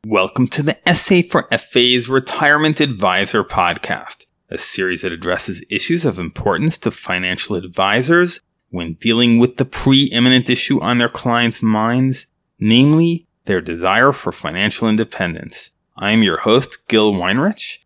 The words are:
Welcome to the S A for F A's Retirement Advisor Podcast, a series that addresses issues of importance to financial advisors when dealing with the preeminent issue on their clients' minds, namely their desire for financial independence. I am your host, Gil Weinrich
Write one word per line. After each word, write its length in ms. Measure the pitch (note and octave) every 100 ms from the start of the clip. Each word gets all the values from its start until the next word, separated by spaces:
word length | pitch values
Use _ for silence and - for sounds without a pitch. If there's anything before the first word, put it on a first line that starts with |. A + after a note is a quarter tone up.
| A2
Welcome 360 | G#2 F#2+ - B2
to 140 | -
the 280 | C#3+ - -
S 200 | F3 -
A 120 | F3+
for 260 | F3 D#3+ -
F 220 | A#2 - B2+
A's 320 | B2 B2 A#2
Retirement 720 | C3 C3 - D3 D3 D#3 D3+
Advisor 640 | D3 G#2+ F#2+ F#2 G2 A2 F#2+
Podcast, 800 | F#2 F2 F2 - C#2+ - - _ _ _
a 80 | -
series 460 | - - F#2 F2
that 100 | F#2+
addresses 500 | E2+ F2 F2 - F2 -
issues 340 | G2+ - E3+
of 160 | D#3 F2+
importance 580 | E2+ - G#2 F2+ D3+ -
to 120 | A2+
financial 640 | - - F2+ F#2 F2+ - G2
advisors 880 | F#2 F2 F#2+ A2 C3 E3+ F3 - _ _ _
when 240 | F2+ E2 E2
dealing 440 | A2+ A2+ A#2+ A#2
with 160 | B2 -
the 80 |
preeminent 880 | C3 - - C3+ C#3 A#2 B2 B2+ B2
issue 320 | A#2+ - C3+
on 160 | F#2+ A#2+
their 100 | A#2
clients' 560 | - B2 A#2 A#2 A2+
minds, 640 | A2 G#2+ A2 B2 C3 C3 - _ _ _
namely 680 | G#2+ A#2 C#3 D#3 E3+ E3+ _ _ -
their 160 | F#2+
desire 500 | E2+ E2 F2+ G#2 C3+
for 220 | C3+ -
financial 560 | - D#2+ F2 G#2 - A2+
independence. 800 | G#2+ A2 - F2+ D#2+ - - - _ _ -
I 160 | G2
am 120 | A2
your 160 | G#2 D#2+
host, 500 | G#2+ A#2+ C#3 - _
Gil 240 | A2 G#2+
Weinrich 680 | G2 F2+ A2+ F3 G#3+ - -